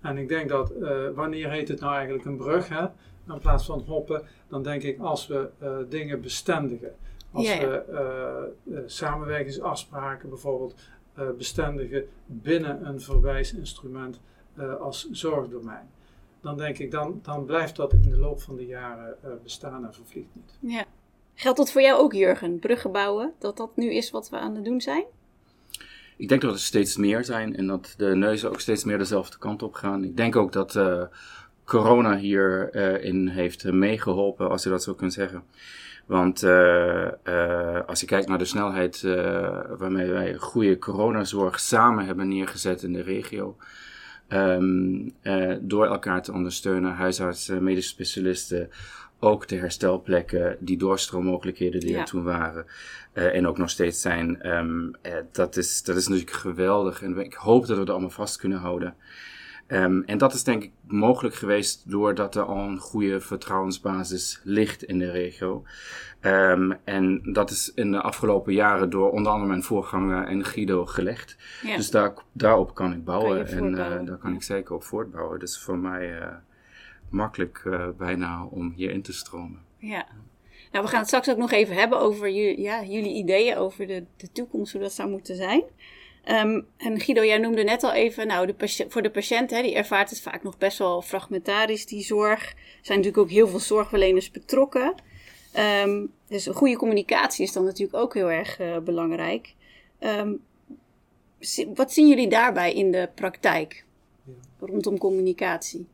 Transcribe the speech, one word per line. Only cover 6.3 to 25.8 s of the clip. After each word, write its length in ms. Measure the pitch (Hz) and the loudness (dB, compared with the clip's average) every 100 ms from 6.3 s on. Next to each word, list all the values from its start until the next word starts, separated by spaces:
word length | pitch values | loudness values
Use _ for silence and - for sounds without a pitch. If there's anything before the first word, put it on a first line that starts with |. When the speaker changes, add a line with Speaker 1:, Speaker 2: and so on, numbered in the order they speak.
| - - 165 139 120 120 - - - - | -8 -2 -2 -2 -6 -12 -16 -18 -16 -12
Speaker 1:
Als 140 | - 226 | -4 -2
Speaker 2:
Ja, 80 | |
ja. 140 | 180 135 | 0 0
Speaker 1:
we, 80 | 135 | -2
eh, 920 | - 143 135 131 127 131 139 - - 147 | -6 -6 -6 -6 -8 -8 -10 -14 -12 -12
eh, 40 | 123 | -10
samenwerkingsafspraken 1400 | - 156 156 147 147 135 135 - 190 - 147 135 131 143 | -8 -6 -6 -6 -6 -6 -6 -6 -8 -10 -10 -10 -10 -12
bijvoorbeeld, 460 | 131 143 127 127 - - - _ | -10 -6 -4 -6 -12 -20 -20 _
eh, 160 | - 135 123 | -8 -8 -6
bestendigen 680 | 127 - 156 143 123 139 139 - - | -8 -4 -4 -4 -4 -6 -6 -14 -16
binnen 600 | 120 117 165 156 - 170 | -12 0 0 0 -6 -8
een 140 | 139 | -10
verwijsinstrument, 1200 | 139 139 139 139 131 - 147 - 131 131 131 123 _ _ _ - | 2 6 6 2 -2 -6 -12 -14 -14 -12 -12 -14 _ _ _ -12
eh, 180 | 139 151 | -10 -8
als 280 | 147 - 330 | -8 -10 -10
zorgdomein. 800 | 226 165 151 120 120 113 110 - _ _ _ - _ | -6 -2 -2 -4 -10 -12 -16 -18 _ _ _ -20 _
Dan 160 | 147 143 | -10 -6
denk 220 | 151 139 | -6 -6
ik, 120 | 135 | -6
dan, 300 | 151 151 185 | -6 -6 -8
dan 220 | - 147 | -8 -8
blijft 320 | 135 165 156 - | -2 -2 -2 -4
dat 160 | 143 | 6
in 100 | - 139 | 8 8
de 60 | 139 | 6
loop 220 | 143 143 | 2 -2
van 160 | - 131 | -10 -12
de 100 | 123 | -12
jaren, 500 | 127 123 117 117 127 | -12 -12 -12 -14 -14
eh, 80 | 139 120 | -14 -16
bestaan 420 | 120 - 143 127 117 | -14 -14 -14 -12 -14
en 80 | |
vervliegt 340 | - 117 - - | -14 -18 -16 -16
niet. 260 | - - - 247 | -18 -20 -12 -8
Speaker 2:
Ja. 120 | 233 202 _ _ _ _ | -6 -8 _ _ _ _
Geldt 240 | - 262 254 | -2 2 4
dat 140 | 277 | 4
voor 80 | 269 | 8
jou 180 | 269 254 | 8 8
ook, 120 | 294 | 6
Jurgen? 460 | 196 185 185 175 175 | 6 4 4 0 -4
Bruggen 340 | 208 240 - | 0 0 0
bouwen, 400 | 196 202 208 262 - | 0 0 0 -4 -6
dat 180 | 208 202 | -8 -6
dat 200 | 226 - | -6 -2
nu 160 | 233 | 0
is 160 | 226 233 | 0 -2
wat 200 | 226 214 | -8 -8
we 80 | - | -8
aan 160 | 220 | -6
het 100 | 214 | -6
doen 160 | 208 247 | -2 -2
zijn? 240 | 269 285 453 _ _ _ _ _ _ - | 0 -2 -2 _ _ _ _ _ _ -18